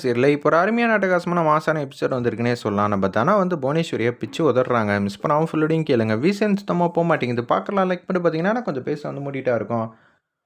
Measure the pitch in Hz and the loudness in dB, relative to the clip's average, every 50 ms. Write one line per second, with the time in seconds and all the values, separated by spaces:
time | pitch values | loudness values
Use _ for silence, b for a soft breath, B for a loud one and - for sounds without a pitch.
0 | 139 127 120 120 131 147 147 143 - 147 156 165 180 214 226 233 240 226 220 202 | 2 0 2 2 4 4 2 2 2 2 4 4 2 2 2 0 2 2 2 2
1 | 196 185 180 175 175 175 175 175 160 151 151 156 - 165 156 156 143 135 - - | 2 2 0 0 0 0 0 0 2 2 2 2 2 0 -2 -2 -4 -8 -6 -4
2 | 151 139 139 127 120 117 110 110 117 120 120 117 - 110 101 101 104 104 104 98 | -4 -2 0 0 0 -2 0 0 0 0 0 -2 -2 -2 0 2 2 2 2 2
3 | 95 95 92 107 120 170 214 202 180 180 180 151 127 135 147 165 165 - 131 110 | 0 0 2 2 2 2 2 2 2 0 -2 -2 -2 -2 0 -2 -2 -2 -2 -2
4 | 110 120 120 - 117 117 - - 165 139 113 127 127 127 123 117 107 104 101 101 | 0 -2 -2 -4 -6 -8 -2 0 2 2 4 4 2 2 2 2 2 2 2 0
5 | 101 101 98 - - 151 147 151 165 160 - 156 156 156 160 160 156 - 135 117 | 0 -2 -4 -4 -2 0 2 2 2 0 0 0 0 2 0 0 0 2 2 2
6 | 110 110 110 110 135 190 202 196 214 208 196 202 - - 175 175 175 170 175 170 | 2 2 0 0 0 0 0 0 0 0 0 -2 -2 -2 -2 0 0 0 0 0
7 | 170 170 156 131 123 120 120 120 120 - 170 196 196 - 202 196 190 185 185 180 | 0 2 0 0 0 -2 -2 -2 -2 0 0 -2 -2 -2 -2 0 0 0 -2 -4
8 | - - 185 185 170 165 160 160 170 196 226 247 233 196 147 127 123 143 147 147 | -4 -4 -4 -2 0 0 0 0 -2 -2 -2 -2 -4 -6 -6 -6 -6 -6 -6 -6
9 | - 147 139 139 139 139 139 131 117 127 120 110 104 104 117 113 113 113 b b | -8 -10 -10 -8 -8 -8 -8 -4 -2 0 0 0 -2 -2 -4 -4 -4 -6 b b
10 | b b b b b b _ _ _ | b b b b b b _ _ _